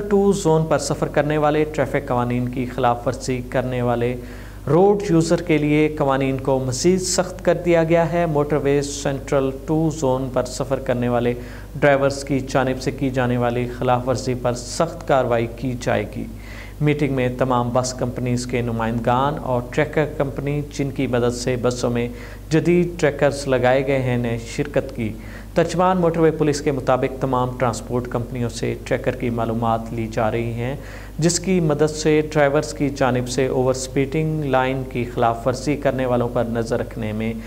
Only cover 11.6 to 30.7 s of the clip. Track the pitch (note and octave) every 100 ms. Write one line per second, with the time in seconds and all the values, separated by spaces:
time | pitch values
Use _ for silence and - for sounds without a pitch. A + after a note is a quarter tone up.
11.6 | - D3 C#3+ C#3 C#3 C3+ - C3+ B2+ C#3+
12.6 | C3 B2+ D3 B2+ C3+ B2+ B2 B2 A#2+ A#2+
13.6 | B2 B2 B2+ B2 A#2+ B2+ - B2 B2 A#2+
14.6 | - - E3 - - C3+ B2 A#2 A#2 -
15.6 | C3 B2 B2 A2 G#2+ A2+ A2 - - -
16.6 | - - D3 D3 C#3+ C3+ B2 B2 C3 B2
17.6 | A#2+ B2 B2 - B2 A#2+ B2 A#2+ B2 B2
18.6 | A#2 A2+ A2+ A#2 A#2 A#2+ C#3+ D3+ - B2
19.6 | B2 - D3 - D3 - C#3 B2+ C#3+ D3
20.6 | C#3+ - C#3 B2+ B2+ A#2+ A#2+ A#2+ C3 B2
21.6 | B2 B2 B2+ A#2+ A#2+ - - - - D#3
22.6 | D#3 F3 E3+ - D3 C#3 D3 - C3+ B2+
23.6 | B2 C3 C#3 C3+ B2+ B2 A#2+ A#2 - -
24.6 | C#3+ C#3 - - A2 A2 - - - -
25.6 | E3 E3+ F#3 F#3 E3+ E3 D#3+ D#3 D3 C#3+
26.6 | D3+ C3 B2+ B2+ C3 - C#3 B2+ B2+ B2
27.6 | B2+ A2 - B2 B2 B2 A#2 B2+ A#2 -
28.6 | B2 A#2 - B2+ B2+ B2 B2+ A2+ A2+ A2+
29.6 | A#2 A2+ A2+ A#2 A2 A#2 A2 A#2 A#2 A#2
30.6 | B2